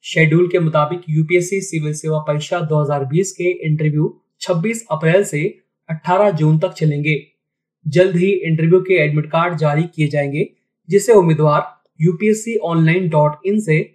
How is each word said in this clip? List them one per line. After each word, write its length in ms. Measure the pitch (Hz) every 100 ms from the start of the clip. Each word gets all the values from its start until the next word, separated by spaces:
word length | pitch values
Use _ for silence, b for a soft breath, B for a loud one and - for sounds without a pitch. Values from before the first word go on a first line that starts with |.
शेड्यूल 420 | - 170 156 165 180
के 100 | 180
मुताबिक 420 | 165 156 147 175 -
यूपीएससी 520 | 156 156 175 175 196
सिविल 320 | 185 160 151
सेवा 240 | 151 160 156
परीक्षा 420 | 156 147 - 175
दो 200 | 156 151
हज़ार 220 | 143 143
बीस 280 | 135 156 190
के 180 | - 175 180 165
इंटरव्यू 420 | 151 156 147 185 - _ _
छब्बीस 440 | - 175 208 226 -
अप्रैल 340 | 151 160 180
से 180 | 202 147 180 - _ _ _
अठारह 420 | 160 - 185 208
जून 280 | 160 151 156
तक 140 | 185
चलेंगे। 460 | - 156 143 147 147 - _ _ _ _ _ 156
जल्द 300 | 139 190 170
ही 160 | 190
इंटरव्यू 480 | 190 160 156 165 185
के 220 | 185 185
एडमिट 240 | 151 151 143
कार्ड 320 | 165 175 165
जारी 240 | 151 147 170
किए 220 | - 147
जाएंगे, 400 | 147 143 143 196 _ _ _ -
जिसे 240 | 196 202
उम्मीदवार 580 | 214 170 156 151 151 - - _ _
यूपीएससी 560 | 160 165 214 214 226 226
ऑनलाइन 440 | 165 165 160 175 180
डॉट 360 | 156 151 151 185
इन 140 | 214
से 200 | 160 156 208